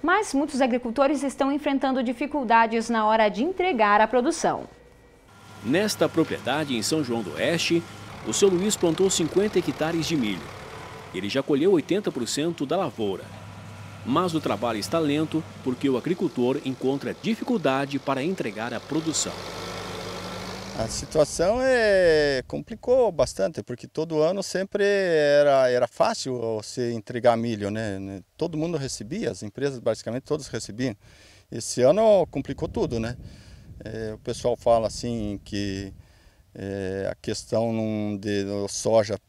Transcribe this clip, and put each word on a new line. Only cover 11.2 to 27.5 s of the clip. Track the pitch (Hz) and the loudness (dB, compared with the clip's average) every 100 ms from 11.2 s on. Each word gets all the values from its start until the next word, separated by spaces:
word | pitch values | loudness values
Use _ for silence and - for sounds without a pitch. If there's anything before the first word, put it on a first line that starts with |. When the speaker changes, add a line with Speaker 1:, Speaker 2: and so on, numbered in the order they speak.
| 98 | -2
Speaker 2:
já | 131 | -2
colheu | 135 143 175 | 0 2 4
oitenta | 180 - 185 196 | 4 2 -2 -2
por | 143 113 | -4 -4
cento | - 165 165 135 | -2 -4 -4 -2
da | 170 | -2
lavoura. | 170 110 104 92 - - - - - - - - 104 | -2 -2 -4 -4 -8 -16 -16 -16 -16 -16 -16 -12 -2
Mas | 147 180 | 0 2
o | 160 | -2
trabalho | 143 104 120 113 | -2 0 0 -2
está | 95 165 | -2 0
lento | 156 147 156 156 - - | 0 0 0 -4 -6 -6
porque | 135 123 139 | -6 -2 0
o | 123 | 0
agricultor | 147 185 175 - 123 143 131 | 0 -2 -2 0 0 0 -4
encontra | 127 131 139 123 95 | -2 -2 -2 -4 -6
dificuldade | 170 226 - 233 143 131 139 139 | -4 -4 -2 0 2 0 -2 -4
para | - 131 | -2 -2
entregar | 147 190 117 104 117 | -2 -4 -6 -6 -6
a | 113 | -6
produção. | - 147 160 147 - - - - - - - - - - - - - - - 113 | -4 -2 -2 -2 -4 -6 -10 -10 -10 -10 -10 -10 -10 -10 -10 -10 -10 -12 -10 -6
Speaker 3:
A | 113 | -4
situação | - 139 156 147 - 170 233 | -6 -4 0 0 2 0 2
é, | 262 254 214 196 175 156 147 135 - | 2 4 4 4 6 6 4 0 -4
complicou | 147 151 220 - 262 226 | -8 -8 -10 2 4 4
bastante, | 160 127 - 95 - | 2 0 0 -2 -2
porque | - 123 - | -8 -10 -8
todo | - 160 156 | -6 -2 2
ano | 156 - | 2 0
sempre | - 180 196 - 202 | -4 -4 -4 0 2
era, | 202 185 160 147 143 147 135 127 | 2 2 4 6 6 8 6 6
era | 123 123 | 4 2
fácil | - 202 226 135 123 113 110 | 2 2 2 -4 -2 -2 -4
você | - - 120 | -6 -4 -2
entregar | 117 - 120 120 117 | -4 -6 2 4 4
milho, | 120 | 0